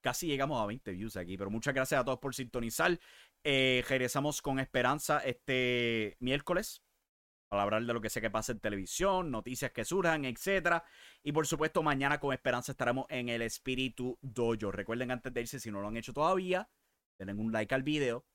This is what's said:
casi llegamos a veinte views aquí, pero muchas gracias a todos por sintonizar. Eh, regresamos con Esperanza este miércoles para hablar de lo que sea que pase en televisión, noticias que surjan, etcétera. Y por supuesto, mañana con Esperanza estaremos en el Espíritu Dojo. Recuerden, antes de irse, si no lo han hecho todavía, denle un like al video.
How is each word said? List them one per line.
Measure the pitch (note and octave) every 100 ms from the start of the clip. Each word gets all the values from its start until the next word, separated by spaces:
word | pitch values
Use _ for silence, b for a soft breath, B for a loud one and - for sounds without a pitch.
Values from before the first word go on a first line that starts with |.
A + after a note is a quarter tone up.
casi | C3 B2 E3+
llegamos | C#3 C3+ C3
a | G#2
veinte | A#2 -
views | F2+ A2 F#2+
aquí, | F2 F#2
pero | G2
muchas | A2 C#3+
gracias | C3+ C3 C#3+
a | B2
todos | B2+
por | C#3 B2+
sintonizar. | B2 B2 A2+ - E3+ E3+ B B B _
Eh, | D3+ C3+ C3 B2+ A#2+
regresamos | C3 B2 C#3 D3 D3
con | C#3+ C3+
Esperanza | C3 B2+ B2 D3 - D3
este | C3+ A#2+ - B2+ B2 B2 A#2+ A2+ G#2+ -
miércoles | B2 C#3+ - F3 A3 - _ _ _ _ _ _ _
para | G2+
hablar | G2+ G#2+ A#2
de |
lo | A#2
que | G#2+
sea | A#2
que | G#2+
pase | G#2+ A2
en | A2+
televisión, | A2 G2+ F2+ - F#3+ F#3 E3+
noticias | A2+ A#2+ B2+ C3+
que | - A2
surjan, | F#3 E3+ D#3+ C3
etcétera. | A#2 - G3 E3+ E3+ B B B B
Y | D3
por | D3+ D3+
supuesto, | D#3+ D#3 E3+
mañana | D#3 C3+ C#3 D3
con | C#3+
Esperanza | C3 C3 B2 B2
estaremos | C3 B2 C3 -
en | C3 A#2+
el | A#2
Espíritu | A2+ - - B2+ C3 - B2+ -
Dojo. | C3+ A2+ A#2 A2+ G#2
Recuerden, | G2 G2 A#2 B2
antes | B2 C3
de | B2
irse, | A#2+ C3+
si | A2+
no | G2+
lo | G#2
han | A2+
hecho | -
todavía, | A#2 D#3 F#3+ F#3 F3+ G#3+ _ _ _ _ _
denle | F#2+ G2+
un | A2
like | A2 A2
al | C3+
video. | C3+ D3+ C3 A#2 _